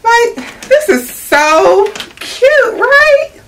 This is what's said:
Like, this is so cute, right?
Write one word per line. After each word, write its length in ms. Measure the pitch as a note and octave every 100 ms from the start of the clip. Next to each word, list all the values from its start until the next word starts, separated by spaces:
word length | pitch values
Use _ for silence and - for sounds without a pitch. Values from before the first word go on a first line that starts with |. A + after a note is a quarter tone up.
Like, 340 | A4+ A#4 A#4 - B3+ - -
this 200 | D5 D5+
is 220 | B3+ -
so 800 | - - D4 D4+ D#4+ F#4+ F#4+ G#4 - - -
cute, 540 | - - C5 D5 A#4+
right? 560 | G4+ A#4 C#5 D5+ C#5+ D#5+ -